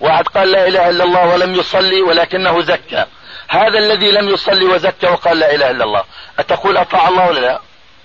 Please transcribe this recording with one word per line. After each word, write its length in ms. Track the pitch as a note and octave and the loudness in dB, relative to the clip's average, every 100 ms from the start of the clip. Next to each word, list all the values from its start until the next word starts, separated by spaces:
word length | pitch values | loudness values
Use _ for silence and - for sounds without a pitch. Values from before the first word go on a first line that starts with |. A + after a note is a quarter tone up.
واحد 280 | D3 D#3+ E3+ | 0 0 0
قال: 240 | G3+ F#3+ | 0 2
"لا 140 | F#3+ F#3 | 2 2
إله 220 | F#3 F3 | 2 0
إلا 160 | F3 | 2
الله"، 220 | F3+ F3+ F3 | 0 2 2
ولم 280 | F3+ F#3 | 2 0
يصلي، 480 | F3+ - F#3+ F#3+ F#3+ | -2 -2 -2 0 0
ولكنه 600 | F3+ E3 E3+ F#3 F#3 E3+ | 2 0 0 -2 -2 -2
زكى. 440 | D#3+ E3+ - A#3 G2+ - - - - | -2 -4 -4 -6 -6 -10 -20 -20 -4
هذا 300 | E3+ A3 G#3+ | 0 0 0
الذي 320 | G#3+ G#3+ G#3 | 0 0 0
لم 180 | G3+ G3+ | 0 0
يصلي 360 | F#3+ - G3 | -2 0 0
وزكى 420 | F#3+ F3+ F#3 - F3+ | 2 0 -2 -2 -2
وقال: 320 | F3 F3 E3 | 0 0 0
"لا 160 | D#3 | 0
إله 160 | D3 C3 | 2 0
إلا 140 | B2+ | 0
الله"، 200 | A2 G#2 - - - - | -2 -2 -4 -12 -12 -10
أتقول 380 | - F3 G3 F#3+ | -4 -2 0 0
أطاع 320 | F3 F#3 E3+ | 0 0 2
الله 200 | F#3 F3+ | 2 0
ولا 120 | D3 | 0
لا؟ 200 | B2 - - - - - | -2 -4 -8 -20 -20 -20